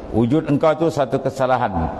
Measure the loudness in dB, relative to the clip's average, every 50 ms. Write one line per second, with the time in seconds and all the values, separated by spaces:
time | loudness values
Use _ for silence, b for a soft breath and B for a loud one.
0 | -6 -4 0 0 2 2 2 0 2 2 0 2 2 2 2 2 0 -2 0 0
1 | -2 0 -2 -2 -2 -2 -2 0 0 2 2 2 0 0 -2 -2 -4 -4 -4